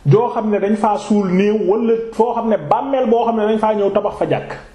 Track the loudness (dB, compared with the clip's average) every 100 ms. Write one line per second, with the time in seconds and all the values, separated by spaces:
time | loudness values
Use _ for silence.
0 | 2 2 2 -2 -2 0 0 0 0 -2
1 | 0 0 2 2 2 2 0 0 2 0
2 | -2 -2 0 0 0 0 0 -2 0 -2
3 | 2 2 2 0 0 2 0 0 0 0
4 | -2 -2 -2 -2 -6 -14 -18